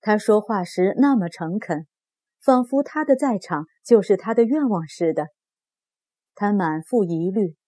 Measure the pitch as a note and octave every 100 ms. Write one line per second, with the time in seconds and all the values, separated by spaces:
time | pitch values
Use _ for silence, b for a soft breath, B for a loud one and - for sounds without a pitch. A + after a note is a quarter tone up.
0 | - G#3 G#3 G#3+ G#3 G#3 F3+ - F#3 G#3+
1 | C#4 C4 E3+ - D#3+ F#3+ - D#3 D#3+ _
2 | _ _ _ _ - B3+ A#3+ C4+ C#4+ -
3 | D4+ C4 C#4 G#3 - D#3+ D3+ _ - A3+
4 | F#3 F#3+ - A3+ A#3 D4+ C#4 G3 D#3+ -
5 | E3+ D#3 D3+ _ _ _ _ _ _ _
6 | _ _ _ _ G3+ G#3 E3+ D#3 D#3+ B3
7 | F#3 E3 F3 G3 F#3+ D#3